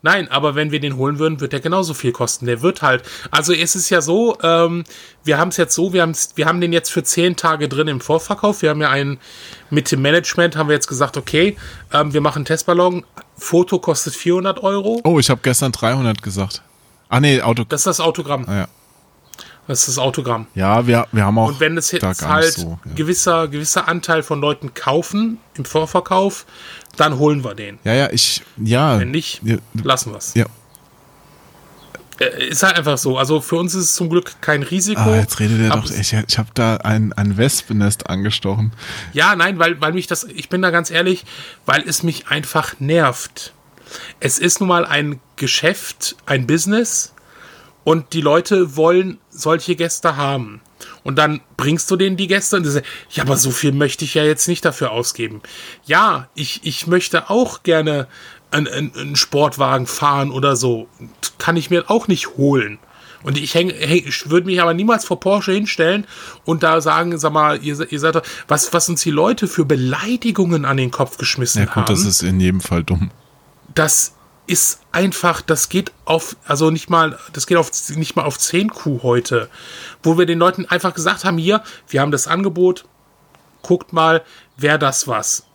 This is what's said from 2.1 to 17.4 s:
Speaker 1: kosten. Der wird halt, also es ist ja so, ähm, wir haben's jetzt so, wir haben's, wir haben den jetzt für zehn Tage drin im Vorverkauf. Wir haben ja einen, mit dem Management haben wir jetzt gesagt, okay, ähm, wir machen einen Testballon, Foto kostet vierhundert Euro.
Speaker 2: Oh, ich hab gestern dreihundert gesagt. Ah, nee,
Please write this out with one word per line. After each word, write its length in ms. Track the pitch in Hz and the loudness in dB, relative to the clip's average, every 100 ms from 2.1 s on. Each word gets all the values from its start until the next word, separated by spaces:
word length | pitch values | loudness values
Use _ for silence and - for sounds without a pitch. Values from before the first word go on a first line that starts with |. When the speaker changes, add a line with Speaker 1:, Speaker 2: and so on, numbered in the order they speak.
Speaker 1:
kosten. 340 | - 120 - 123 | -2 -4 -2 -2
Der 160 | 117 | 0
wird 200 | 160 - | 0 0
halt, 200 | 143 127 - - - | 0 0 -2 -16 -4
also 220 | 151 156 | -2 2
es 220 | 170 165 185 | 0 0 -2
ist 140 | 156 | 2
ja 120 | 175 | 2
so, 360 | 147 185 233 - | 2 2 2 2
ähm, 400 | 170 165 170 170 160 - - _ | 2 4 4 0 -8 -16 -20 _
wir 140 | 151 147 | 0 2
haben's 180 | 175 - | 2 2
jetzt 160 | 160 | 0
so, 200 | - 185 | 2 2
wir 80 | 180 | 2
haben's, 300 | 165 160 - - | 2 0 -6 -2
wir 100 | 151 | 0
haben 140 | 175 | 2
den 120 | 175 | 2
jetzt 180 | 170 - | 0 0
für 100 | 180 | -4
zehn 320 | - - 175 175 | 0 2 2 2
Tage 320 | 170 156 147 | 0 0 -2
drin 180 | 135 151 | 0 0
im 140 | 135 | -2
Vorverkauf. 600 | - 160 - 202 208 202 | 0 0 0 0 0 2
Wir 80 | 156 | 0
haben 120 | 151 | 2
ja 80 | 151 | 2
einen, 300 | 139 139 139 - - - - - | 2 0 -4 -12 -20 -20 -20 -2
mit 200 | 147 143 | -2 0
dem 100 | 139 | 2
Management 560 | 139 170 170 - 170 156 | 4 4 2 0 0 2
haben 100 | 151 | 0
wir 60 | 147 | 0
jetzt 120 | - | 0
gesagt, 280 | 131 139 - | -2 -2 -2
okay, 380 | - 151 190 202 - - - | -2 2 2 0 -14 -18 -2
ähm, 200 | 143 151 | 0 2
wir 80 | 147 | 2
machen 180 | 147 147 | 0 -2
einen 60 | 135 | -2
Testballon, 580 | 160 - 175 180 180 - - - - | -2 2 2 2 0 -8 -20 -20 -16
Foto 420 | - 170 180 180 | 0 2 2 0
kostet 340 | - 147 - | 0 -2 -2
vierhundert 480 | - 170 180 190 190 | -4 0 0 0 -2
Euro. 380 | 196 202 196 233 165 | -2 0 -2 0 2
Speaker 2:
Oh, 120 | 165 | 4
ich 100 | 127 | 4
hab 100 | 127 | 2
gestern 300 | 131 123 139 | 0 0 -2
dreihundert 500 | 117 113 131 123 107 | 0 0 2 0 -2
gesagt. 400 | 107 98 95 - _ _ _ _ _ | -4 -4 -4 -6 _ _ _ _ _
Ah, 100 | 123 | 2
nee, 220 | 147 135 | 4 4